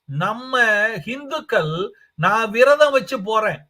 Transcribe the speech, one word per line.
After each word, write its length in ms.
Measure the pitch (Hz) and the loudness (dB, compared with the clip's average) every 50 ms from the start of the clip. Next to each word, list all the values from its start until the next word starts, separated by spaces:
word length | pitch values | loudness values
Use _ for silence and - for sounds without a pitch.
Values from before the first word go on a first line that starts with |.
| _ | _
நம்ம 600 | - 139 143 175 196 220 240 254 262 262 254 240 220 214 208 208 220 226 190 147 | -10 -6 -4 -4 -4 -4 -6 -8 -4 0 0 2 2 2 2 0 0 -2 -6 -8
ஹிந்துக்கள், 880 | 214 247 277 294 269 311 311 - - - 202 160 156 160 170 196 226 - _ _ _ _ | -10 -10 -10 -10 -8 -8 -8 -6 -2 -2 -2 0 -2 -4 -4 -6 -8 -10 _ _ _ _
"நான் 360 | - 160 185 208 226 220 214 | -2 0 0 2 2 0 0
விரதம் 420 | 202 226 254 277 285 294 302 294 277 | 2 4 6 6 6 6 4 4 4
வச்சு 300 | 262 - - 269 240 190 | 2 0 -2 -4 -6 -4
போறேன், 380 | 214 220 220 214 202 151 127 - _ | -2 0 0 0 0 -4 -6 -10 _